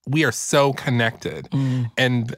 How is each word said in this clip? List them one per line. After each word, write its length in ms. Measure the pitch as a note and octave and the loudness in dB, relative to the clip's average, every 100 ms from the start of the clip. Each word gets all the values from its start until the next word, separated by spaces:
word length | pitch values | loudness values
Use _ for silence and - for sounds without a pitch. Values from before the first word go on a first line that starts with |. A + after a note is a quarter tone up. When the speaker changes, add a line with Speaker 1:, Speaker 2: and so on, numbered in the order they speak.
| - | -2
Speaker 1:
we 160 | D3 | 0
are 80 | C#3+ | 2
so 400 | - - D3+ C#3 | 0 0 4 4
connected. 760 | C3+ - A#2+ A2+ - - D2+ C#2 | 2 0 2 2 0 -8 -8 -4
Speaker 2:
Mm. 360 | C#3 C3 B2+ A#2 - | -2 0 0 -2 0
Speaker 1:
And, 400 | B2+ B2 A2+ | 0 2 -2